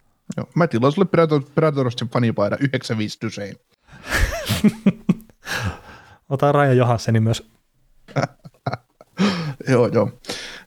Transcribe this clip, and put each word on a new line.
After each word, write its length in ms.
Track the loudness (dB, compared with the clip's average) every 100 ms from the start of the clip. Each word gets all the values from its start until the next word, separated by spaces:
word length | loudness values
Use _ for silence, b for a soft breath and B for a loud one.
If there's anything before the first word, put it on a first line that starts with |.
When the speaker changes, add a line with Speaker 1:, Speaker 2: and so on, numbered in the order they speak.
| _ _ -12 -10
Speaker 1:
Joo. 120 | -4
Mä 120 | 0 0
tilaan 260 | 2 2
sulle 160 | 2 2 2
Predator-, 340 | 4 2 0
Predatorsin 540 | 0 2 2 -2 -4 -4
fanipaida 480 | 0 0 2 0 0
yhdeksän 380 | -2 -2 -4 -4
viisi 200 | -4 -6
Duchesne. 360 | -8 -8 -12 -14 _ _ B B B B B -2 -4 0 0 2 -2
Speaker 2:
<laughs> 1400 | 0 -2 -4 -8 _ -10 -6 -6 -8 -16 -20 -20 -20 -8
Ota 240 | 0 2
Raja 200 | 4 4
Johansseni 480 | 4 4 2 2 2
myös. 300 | 2 0 -6 _ _ _ _ _ -10 -6
Speaker 1:
<laughs> 1500 | -6 _ -20 _ -10 -10 _ -20 -10 -2 0 0 -6 -6 0
Joo, 180 | 2 4
joo. 220 | 2 0 -4 B B B B